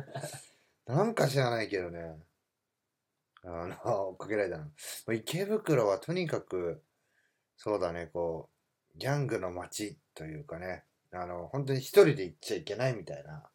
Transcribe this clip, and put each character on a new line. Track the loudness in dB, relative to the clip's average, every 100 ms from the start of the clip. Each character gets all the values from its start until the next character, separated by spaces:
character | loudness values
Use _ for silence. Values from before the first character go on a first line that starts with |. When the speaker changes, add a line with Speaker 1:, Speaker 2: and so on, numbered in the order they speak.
| -6 -8 -8 -12
Speaker 1:
<laughs> | -18 _ _ _ 0
Speaker 2:
な | 2
ん | 4
か | 4 4
知 | 4
ら | 4
な | 2
い | 0
け | -2
ど | -2
ね。 | -6 -10 -12 -18 _ _ _ _ _ _ _ _ _ _ -18
あ | -10 -6 -6
の、 | -4 0 0 0
追 |
っ | -6
か | -2
け | 0
ら |
れ | 0
た | -2
の。 | -10
ま | -12 -12 -10 -2
あ、 |
池 | -2 -2 -2 0
袋 | 0 4 4 6
は | 2
と | 0
に | -2 0
か | -2
く、 | -2 -2 -2 -4 _ _ _ _ _ _ _ _
そ | -2 0
う |
だ | 0
ね、 | -4 -6
こ | -2 -2 -2 -8 _ _ _ _ -6
う、 |
ギ | -2
ャ | 0
ン | 0
グ | -2
の | -4
街 | -6 -8 -6 -8 -8 _ -14
と | -12
い | -10
う | -10
か | -10
ね、 | -8 -8 _ _ _
あ | -8 -6
の、 | -6 -4
本 | -4 0
当 |
に | -2
一 | 8
人 | 10 10 8
で |
行 | -2
っ | -6
ち | -4 -4
ゃ |
い |
け | -4 0
な | 0
い | -2
み | -6
た | -12
い |
な。 | -10 -16 -16